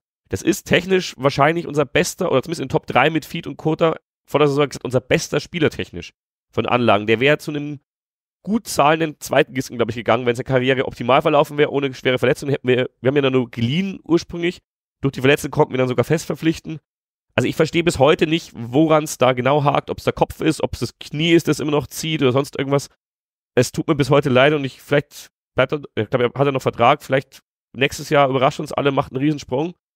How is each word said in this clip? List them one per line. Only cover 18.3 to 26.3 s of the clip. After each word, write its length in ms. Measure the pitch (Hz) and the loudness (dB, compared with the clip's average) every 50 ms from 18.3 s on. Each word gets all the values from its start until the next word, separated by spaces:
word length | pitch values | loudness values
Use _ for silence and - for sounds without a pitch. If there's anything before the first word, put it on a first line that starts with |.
| 160 170 - - - | -2 -4 -6 -8 -14
woran's 600 | - 117 117 123 147 160 151 156 151 156 147 - - | -14 -10 -2 0 2 4 4 4 2 2 -2 -2 0
da 140 | 127 127 131 | 2 2 2
genau 300 | 127 120 131 147 151 139 | 2 0 0 0 2 0
hakt, 260 | 143 143 151 - - | 0 0 -2 -2 -4
ob's 140 | - - - | -8 -6 -4
der 80 | 123 - | -4 -2
Kopf 280 | - 160 - - - | -2 -2 -2 -2 -2
ist, 220 | - 160 151 - - | -2 -2 -2 -2 -4
ob's 160 | - - - | -6 -6 -8
das 180 | 123 - - - | -10 -10 -10 -14
Knie 340 | - - - 147 165 170 165 | -16 -10 -6 -2 2 4 4
ist, 140 | 170 - | 4 4
das 120 | 151 151 - | 2 -2 -2
immer 120 | 147 151 | -2 -2
noch 140 | 147 143 127 | -2 -2 -2
zieht 340 | - - - - 160 160 151 | -4 -8 -8 -6 -4 -2 0
oder 100 | 143 127 | 0 2
sonst 260 | 120 139 143 - - | 2 0 -2 -4 -6
irgendwas. 320 | - 143 135 139 139 - - _ _ _ _ _ _ _ _ _ _ _ _ _ | -8 -4 -2 -2 -2 -2 -6 _ _ _ _ _ _ _ _ _ _ _ _ _
Es 160 | 123 127 - | 0 0 0
tut 160 | - 165 - | -2 -4 -2
mir 80 | - 160 | -2 0
bis 140 | 139 135 123 | 0 2 2
heute 200 | 147 143 147 143 | 2 2 4 4
leid 240 | 123 123 135 151 156 | 4 4 6 4 4
und 100 | 147 135 | 0 -2
ich, 180 | 127 - - | -6 -10 -14
vielleicht 460 | - - 143 - - _ - - - - _ _ _ _ _ | -4 -2 0 0 0 _ -8 -20 -20 -20 _ _ _ _ _
bleibt 180 | - 131 - 156 | -2 0 0 -2
er, 80 | 147 135 - _ | -6 -8 -8 _
ich 140 | - 110 - | -6 -4 -2
glaub, 120 | - 120 | 0 0
er 100 | 123 117 | 0 0